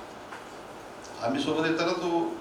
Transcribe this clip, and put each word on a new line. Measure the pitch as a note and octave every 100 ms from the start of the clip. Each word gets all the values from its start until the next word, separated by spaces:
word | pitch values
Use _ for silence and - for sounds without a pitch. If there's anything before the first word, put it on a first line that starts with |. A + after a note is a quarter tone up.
| - - - - - - - - - - - - A#2
आम्ही | C#3+
सोबत | D#3 D#3 D#3+
येताना | D#3+ E3+
तो | F3 F3 E3+ G#2+ -